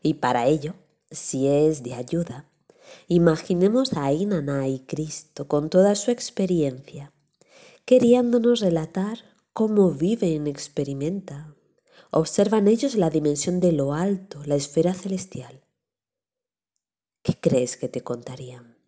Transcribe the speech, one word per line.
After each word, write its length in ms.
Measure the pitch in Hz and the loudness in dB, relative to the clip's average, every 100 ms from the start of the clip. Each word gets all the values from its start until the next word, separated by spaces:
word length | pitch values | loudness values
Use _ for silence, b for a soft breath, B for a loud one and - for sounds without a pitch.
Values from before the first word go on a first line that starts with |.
Y 140 | 151 147 | -2 -2
para 320 | 127 123 123 | -2 0 2
ello, 280 | 156 147 - _ _ _ | 0 -2 -12 _ _ _
si 380 | - - 131 135 | -16 -8 -2 0
es 340 | 143 156 151 | 2 2 0
de 100 | 123 | -8
ayuda, 560 | 123 123 165 170 120 - _ _ B B B B | -12 -6 -6 -6 -10 -18 _ _ B B B B
imaginemos 800 | 175 170 160 - 180 190 240 262 | 4 4 2 -2 2 2 2 0
a 200 | 160 139 | -2 0
Inanna 560 | 147 202 185 143 139 135 | 0 0 -2 -2 -2 -2
y 100 | 131 | -4
Cristo 720 | - 143 156 - - - 139 | -6 -8 -8 -10 -16 -14 -2
con 200 | 147 156 | -2 2
toda 240 | 180 196 208 | 4 4 2
su 140 | - | -2
experiencia, 1000 | 240 - - 185 175 143 127 139 156 143 _ _ _ b b b b | -4 -6 -4 0 0 0 -4 -16 -20 -20 _ _ _ b b b b
queriéndonos 760 | - 254 240 247 240 240 233 233 | 4 6 8 6 4 2 2 2
relatar 580 | 196 165 160 - 196 233 - _ _ | 2 0 -2 -4 -6 -8 -16 _ _
cómo 400 | - 220 208 185 | -4 0 4 4
viven, 560 | 139 170 233 190 156 147 | 4 -2 0 0 -2 -4
experimentan, 1080 | 139 - - 139 139 147 196 185 143 156 _ _ _ b b b | -8 -10 -6 -6 -4 -6 -6 -10 -16 -16 _ _ _ b b b
observan 600 | - 156 - 202 220 202 | 0 0 0 2 4 4
ellos 260 | 226 277 226 | 4 2 0
la 140 | 165 | 2
dimensión 500 | 156 151 147 - 180 | 2 0 -2 -2 2
de 140 | 175 | 2
lo 200 | 156 139 | 2 0
alto, 480 | 147 190 196 - 147 143 | -2 -2 -4 -8 -16 -4
la 100 | 143 | -4
esfera 380 | 139 - 170 | -2 0 0
celestial. 720 | 185 196 185 - - 127 131 _ _ _ _ _ _ _ _ _ _ _ _ _ _ _ _ | -2 -6 -8 -8 -16 -16 -20 _ _ _ _ _ _ _ _ _ _ _ _ _ _ _ _
¿Qué 140 | - - | -4 -2
crees 380 | 170 135 123 - | 0 0 -2 -6
que 140 | 127 | -10
te 120 | 123 | -10
contarían? 760 | - 120 117 131 127 123 120 _ | -10 -10 -10 -16 -16 -18 -20 _